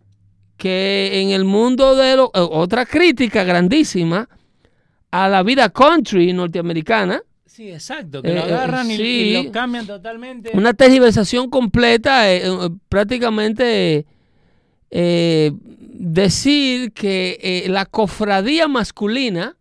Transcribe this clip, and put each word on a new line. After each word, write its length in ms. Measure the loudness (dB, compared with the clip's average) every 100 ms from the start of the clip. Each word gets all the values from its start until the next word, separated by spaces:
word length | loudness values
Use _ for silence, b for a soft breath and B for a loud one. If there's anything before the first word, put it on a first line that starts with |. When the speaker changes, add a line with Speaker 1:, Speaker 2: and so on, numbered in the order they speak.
| _ _ _ _ _ -8
Speaker 1:
que 640 | -4 -2 -2 -2 -2 -2
en 80 | 0
el 140 | 0 2
mundo 500 | 2 2 4 4 4
de 200 | 4 4
lo-, 160 | 2
eh, 60 | 0
otra 460 | 0 0 0 -2 0
crítica 580 | 2 2 2 0 0
grandísima 840 | 0 2 2 2 0 -2 -2 -4 -6 _ _ _ _ _ _ _ _
a 160 | -2 0
la 120 | 2
vida 260 | 2 2 2
country 640 | 4 4 4 2 2 2
norteamericana. 880 | 0 -4 -4 -4 -4 -2 -2 0 -4 -8 _ _
Speaker 2:
Sí, 260 | -20 -20
exacto, 500 | -18 -14 -14 -14 -10
que 80 | -4
lo 60 | -4
Speaker 1:
Eh, 40 |
eh, 140 | -2
Speaker 2:
agarran 380 | -4 -4 -4 -4
y, 40 | -4
y 20 |
Speaker 1:
sí. 460 | -2 -2 0 -2
Speaker 2:
lo 80 | -4
cambian 360 | -6 -6 -6 -10
totalmente. 640 | -14 -16 -16 -16 -16 -6
Speaker 1:
Una 200 | 0 2
tergiversación 760 | 6 6 8 6 4 0 -2 -2
completa, 840 | -2 0 0 2 2 2 2 2
eh, 100 | 2 -2
eh, 240 | -4 -6 -8 -4
prácticamente, 1160 | -2 0 -2 -2 -2 -2 -2 0 0 0 -2 -4 _ _ _ _ _ _ _ -10
eh, 600 | -4 0 0 2 2 0 -2 -14 -20 -20 -12
decir 880 | -4 0 2 2 2 2 2 -2 -6
que, 460 | -6 -4 -4 -4 -6
eh, 280 | -6 -4 -2
la 160 | -4 -4
cofradía 840 | -2 -4 -2 -2 0 0 0 0
masculina, 880 | -2 -4 -4 -4 -2 -4 -4 -8 -14